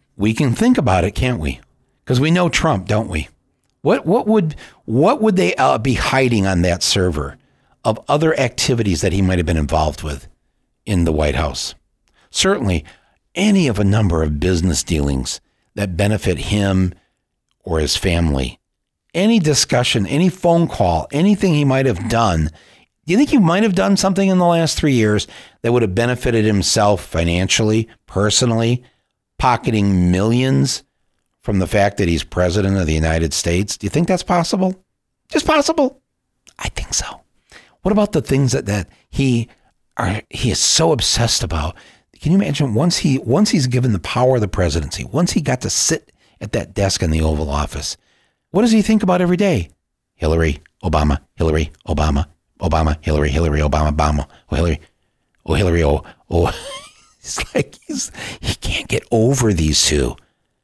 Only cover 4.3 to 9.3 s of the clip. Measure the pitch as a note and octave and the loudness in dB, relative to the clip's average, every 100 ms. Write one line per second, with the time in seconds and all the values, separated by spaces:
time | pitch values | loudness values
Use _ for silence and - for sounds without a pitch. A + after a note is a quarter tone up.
4.3 | A3 D#3+ - - - - A#2 F3 - G#3+ | 2 0 -4 -16 -18 -4 2 2 4 2
5.3 | F#3 F3 - C3 B2+ B2+ A2+ - C3+ C3 | 2 0 2 0 2 0 -2 0 0 2
6.3 | A2+ G2 F2+ F2 F2 - G#2 F2+ D2+ C#2 | 2 2 2 0 0 -2 0 0 -2 -6
7.3 | - _ _ _ _ A2+ A2 - D3 D#3+ | -12 _ _ _ _ -4 -4 -2 0 2
8.3 | D3+ B2+ - - A#2 G#2 E2+ G2 F#2+ F#2 | 0 -2 -2 -2 0 0 0 0 0 0